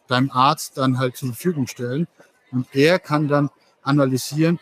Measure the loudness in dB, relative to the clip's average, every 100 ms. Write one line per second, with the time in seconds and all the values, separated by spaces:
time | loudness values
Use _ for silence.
0 | -2 0 0 2 2 0 -6 -2 -2 0
1 | -2 -4 -10 -6 -4 -4 -6 -6 -6 -4
2 | -6 _ _ _ -8 -6 -2 2 4 4
3 | 0 -2 0 0 0 _ _ _ 0 2
4 | 2 0 -4 0 0 0